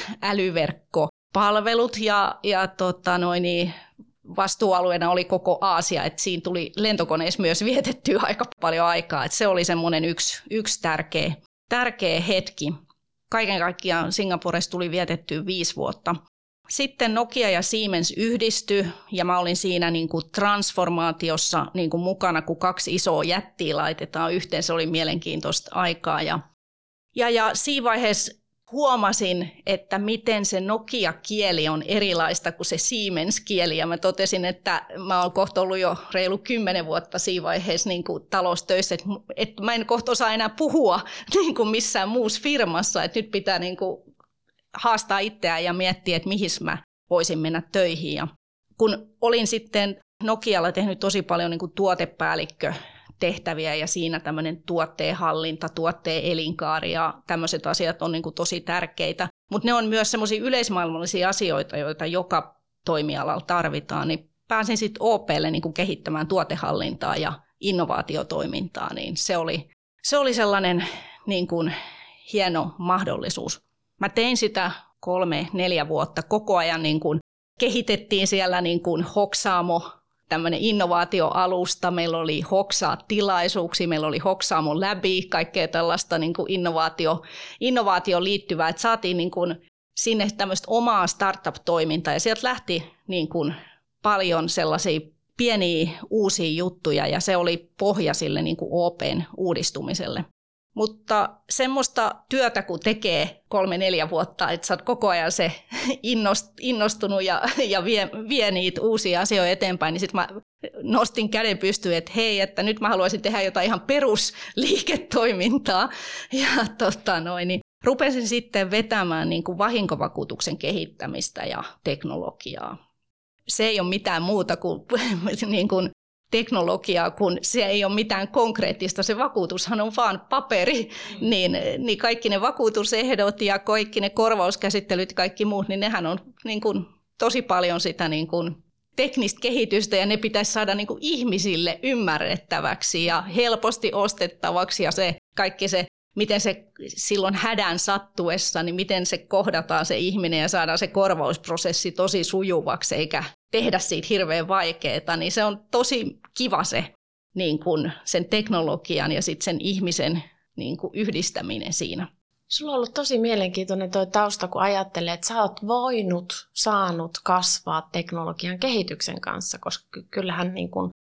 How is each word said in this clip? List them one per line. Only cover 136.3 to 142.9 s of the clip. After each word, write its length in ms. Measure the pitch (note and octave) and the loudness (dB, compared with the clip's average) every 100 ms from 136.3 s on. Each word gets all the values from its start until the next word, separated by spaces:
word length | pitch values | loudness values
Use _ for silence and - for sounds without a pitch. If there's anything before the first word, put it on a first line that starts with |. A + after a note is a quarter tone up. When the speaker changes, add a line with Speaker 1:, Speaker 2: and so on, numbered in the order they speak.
| - | -12
Speaker 1:
niin 160 | A3+ G#3+ | -6 -2
kuin 260 | A3 G3 E3+ _ _ - | -2 -2 -4 _ _ -2
tosi 240 | A3 A#3+ | 0 0
paljon 380 | A#3+ F3+ F3 E3+ | 2 2 2 0
sitä 280 | F3 E3 E3 | -2 -2 -2
niin 180 | D#3 D#3+ | -2 -2
kuin 300 | E3+ E3 D3+ _ _ _ - | -2 -4 -8 _ _ _ -2
teknistä 440 | C#4 C4 G#3 - | 0 0 0 -2
kehitystä 560 | A#3+ B3 A3+ A3+ G#3+ G3 | -2 0 2 2 2 2
ja 100 | G3 | 2
ne 100 | G#3+ | 0
pitäisi 360 | A3 G#3 G#3 | 0 0 0
saada 220 | A3 G#3+ | 0 0
niin 120 | G3+ G#3 | -2 -4
kuin 120 | - | -4
ihmisille 800 | D4+ D4+ B3 F#3+ G3 E3 E3+ - | -2 -2 0 0 0 0 0 -2
ymmärrettäväksi 1200 | B3+ B3 F#3+ D3+ - F3+ - D#3 D3 - - | -2 0 0 0 -2 -4 -2 -2 -2 -2 -2